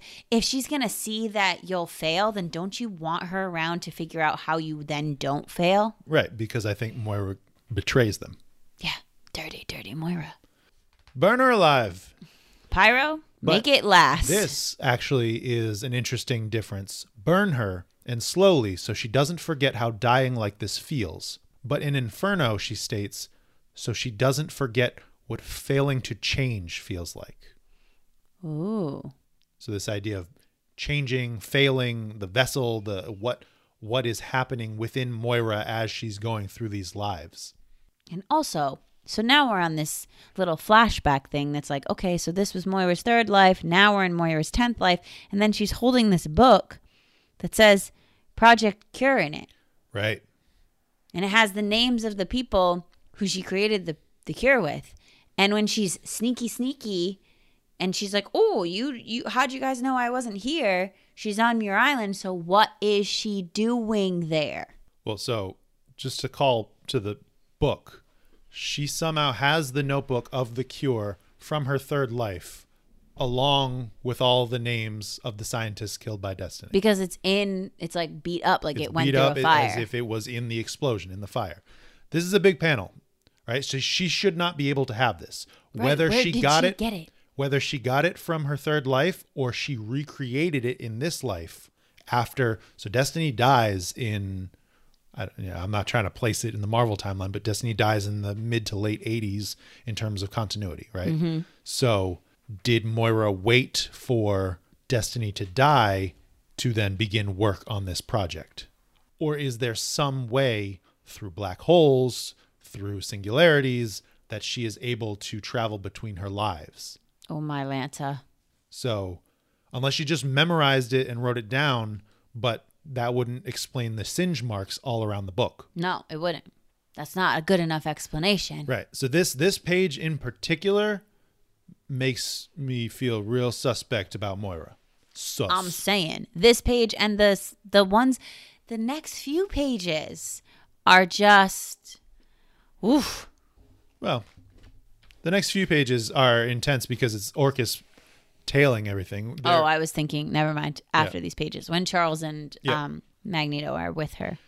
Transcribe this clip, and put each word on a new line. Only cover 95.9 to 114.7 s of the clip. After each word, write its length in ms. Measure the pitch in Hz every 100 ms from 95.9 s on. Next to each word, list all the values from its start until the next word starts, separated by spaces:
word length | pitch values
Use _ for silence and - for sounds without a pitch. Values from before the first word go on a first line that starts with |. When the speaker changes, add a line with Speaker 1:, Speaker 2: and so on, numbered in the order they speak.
| 120 95
Speaker 2:
to 40 |
place 360 | - 117 101 117
it 80 |
in 80 | 110
the 60 | 101
Marvel 280 | 117 117 101
timeline, 340 | 98 98 95
but 120 | 104
Destiny 300 | 110 104 120
dies 340 | 104 107 107 98
in 140 | 104
the 140 | 101 104
mid 300 | 117 117 101
to 80 | 98
late 240 | 107 110 113
eighties 500 | 113 107 101 98 - - - -
in 100 | 107
terms 280 | 107 101
of 80 | 98
continuity, 580 | - 104 104 98 71 -
right? 160 | 92 90
Speaker 1:
Mm-hmm. 300 | 160 170 160 170 _
Speaker 2:
So 560 | - - 127 101 92 87 _ _ - 101
did 220 | 123 113 110
Moira 460 | 113 113 110 107
wait 580 | 95 104 123 - - -
for 680 | - - 117 104 98 92 85 _ _ -
Destiny 440 | 120 - 120 107
to 120 | - 95
die 680 | 90 139 139 104 98 95 - _ _ _ -
to 160 | 127
then 220 | 110 98 95
begin 420 | 110 110 101 95
work 260 | 107 92 -
on 180 | 101 95
this 160 | 87
project? 680 | - 113 85 85 - - - _ _ _ _ _
Or 160 | 156 147
is 220 | 139 113
there 180 | 120 110
some 540 | - - 143 135 120
way 500 | 131 131 107 101 92 _ _ -
through 260 | - 104
black 300 | 85 95 90
holes, 720 | - 175 151 131 127 - - - _ _ -
through 300 | 101 101 101
singularities 1000 | - 104 98 127 170 147 131 123 117 - - _ _
that 140 | 107
she 220 | - 123
is 140 | 113